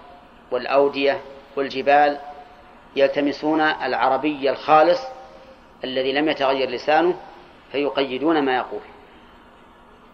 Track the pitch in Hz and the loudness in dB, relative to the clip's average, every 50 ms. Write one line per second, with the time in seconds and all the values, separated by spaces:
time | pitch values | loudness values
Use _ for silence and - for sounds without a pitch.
0 | - - - - - - - - - - 127 123 123 - 135 139 143 139 135 139 | -18 -20 -20 -20 -20 -20 -20 -20 -10 -8 -6 -6 -4 0 2 2 2 2 0 0
1 | 139 139 139 143 - - - - - - - 143 139 131 123 131 123 135 143 147 | 0 0 0 -2 -6 -12 -18 -20 -20 -10 -8 -6 -6 -4 -6 -2 0 4 4 4
2 | 147 147 143 143 - - - - - - - - - - - - - - - 135 | 4 4 0 -2 -8 -14 -18 -18 -20 -20 -20 -20 -20 -20 -20 -20 -20 -8 0 2
3 | 139 139 - 143 143 147 139 - - 151 156 160 156 156 156 - - 131 123 107 | 2 2 2 0 0 -2 -2 -2 -2 -2 0 2 2 0 0 -2 -2 -4 0 0
4 | 120 131 131 131 131 156 151 139 135 135 127 - - - 151 156 156 170 175 175 | 2 2 2 0 0 -2 -4 -2 -2 -2 -2 -2 2 4 6 6 6 6 4 2
5 | - - - - - - - - - - - - - - - - - 131 127 131 | -2 -8 -14 -16 -18 -20 -20 -20 -20 -20 -20 -20 -20 -20 -18 -14 -12 -6 -4 -2
6 | 135 135 135 143 156 160 143 139 139 131 139 135 131 123 123 117 - - 151 160 | -2 0 0 0 0 0 0 0 0 0 0 0 -2 -2 -4 -4 0 2 2 4
7 | 165 180 180 - - - - - - - - - - - - 135 143 135 - 143 | 4 2 0 -4 -8 -16 -20 -20 -20 -20 -20 -20 -18 -8 -4 -4 -2 -2 -2 -2
8 | 139 131 127 127 135 160 165 156 139 135 127 123 113 - 107 104 - - - - | -2 -2 -2 -2 0 0 2 2 2 0 0 -2 -2 -4 -8 -12 -12 -14 -20 -20
9 | - - - - - - - - - - - - - - - - - - - - | -20 -20 -20 -20 -20 -20 -20 -20 -20 -20 -20 -20 -20 -20 -20 -20 -20 -20 -20 -20
10 | - - | -20 -20